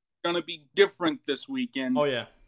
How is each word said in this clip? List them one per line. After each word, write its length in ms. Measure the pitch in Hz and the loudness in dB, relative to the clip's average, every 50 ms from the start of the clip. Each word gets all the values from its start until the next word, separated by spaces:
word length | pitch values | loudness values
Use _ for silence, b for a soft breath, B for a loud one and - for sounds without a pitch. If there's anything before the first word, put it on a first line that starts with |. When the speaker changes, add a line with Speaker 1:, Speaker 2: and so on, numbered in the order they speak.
| _ _ _ _ - | _ _ _ _ -4
Speaker 1:
gonna 180 | 170 175 175 160 | -2 -2 -2 -4
be 220 | - 175 156 147 _ - | -6 -10 -14 -16 _ 2
different 500 | - 196 185 - - 175 160 151 - _ | 4 4 4 4 0 -2 0 0 -2 _
this 240 | - 139 127 - - | -4 -4 -4 -4 -6
weekend. 480 | 139 131 127 120 - 135 131 127 127 143 | -4 -4 -4 -4 -4 -4 -2 0 2 2
Speaker 2:
Oh, 60 | 147 | 2
yeah. 200 | 143 131 117 107 - - _ - | 2 0 -2 -4 -6 -12 _ -20